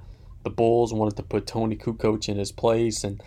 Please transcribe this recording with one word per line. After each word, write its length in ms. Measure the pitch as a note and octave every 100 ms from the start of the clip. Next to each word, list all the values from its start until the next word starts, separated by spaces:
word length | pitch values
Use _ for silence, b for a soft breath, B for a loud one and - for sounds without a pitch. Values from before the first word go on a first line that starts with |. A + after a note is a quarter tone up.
| b b b b
the 60 | A#2
Bulls 440 | G2 A#2 A#2 A#2
wanted 220 | A2+ G#2+ G2+
to 60 |
put 240 | - G#2+ G2+
Toni 280 | A2+ A2+ G#2+
Kukoc 520 | - A2+ A2+ G#2+ G#2+
in 100 | G2+
his 140 | G2
place. 520 | - A#2 A2+ A#2 G#2+
And 180 | G2+ G2+